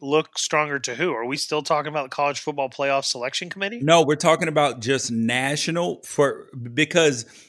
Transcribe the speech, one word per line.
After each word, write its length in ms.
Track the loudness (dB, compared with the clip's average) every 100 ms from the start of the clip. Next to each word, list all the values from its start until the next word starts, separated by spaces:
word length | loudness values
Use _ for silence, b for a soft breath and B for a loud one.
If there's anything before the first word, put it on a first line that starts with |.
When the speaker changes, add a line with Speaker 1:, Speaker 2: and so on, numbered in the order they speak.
Speaker 1:
Look 380 | 0 0 0 -4
stronger 400 | -2 0 0 -2
to 140 | -4
who? 180 | -4 -2
Are 120 | -2
we 120 | -4 -4
still 260 | -4 -2
talking 260 | 0 0 0
about 160 | -4
the 100 | -4
College 260 | -2 -2 -2
Football 280 | -6 -4 -4
Playoff 360 | -2 0 0
Selection 440 | -2 -4 -6 -6 -8
Committee? 300 | -6 -8 -2
Speaker 2:
No, 200 | 4 6
we're 120 | 6 4
talking 320 | 4 2 2
about 320 | 2 0 0
just 300 | -2 -2 -2
national 920 | -2 0 0 0 -2 -2 -2 -2 -4
for, 460 | -4 2 2 2 -10 -12 -6
because 520 | -2 2 4 4 2 -6 B